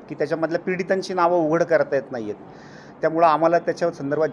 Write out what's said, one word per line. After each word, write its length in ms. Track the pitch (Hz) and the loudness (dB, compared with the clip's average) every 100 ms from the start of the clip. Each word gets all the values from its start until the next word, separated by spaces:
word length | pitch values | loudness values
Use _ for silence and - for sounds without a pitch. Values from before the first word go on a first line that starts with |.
| - | -12
की 60 | 147 | -6
त्याच्यामधल्या 440 | 147 160 160 170 | -2 -2 0 -2
पीडितांची 540 | 180 180 185 190 185 | -2 -4 0 -2 -2
नावं 240 | 185 170 175 | 0 2 4
उघड 260 | 156 165 | 2 2
करता 320 | 165 156 143 139 | 4 2 2 0
येत 160 | 123 | -2
नाही 120 | 127 | -6
आहेत, 120 | 104 101 - - - - - - | -6 -8 -12 -20 -20 -20 -20 -4
त्यामुळं 260 | 160 160 170 | -2 2 2
आम्हाला 320 | 151 165 170 | 4 4 2
त्याच्या 320 | 170 165 170 | 0 -2 -2
संदर्भात 380 | 170 139 147 156 | -4 -4 -2 0